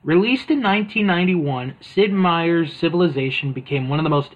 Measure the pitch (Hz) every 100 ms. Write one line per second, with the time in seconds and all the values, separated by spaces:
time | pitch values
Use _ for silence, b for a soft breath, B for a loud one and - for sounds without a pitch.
0 | 147 170 220 254 - 294 220 202 208 220
1 | 202 175 180 180 143 127 127 135 - -
2 | 208 196 180 170 165 170 160 - 165 170
3 | 180 139 135 131 143 131 - 143 131 147
4 | 160 147 139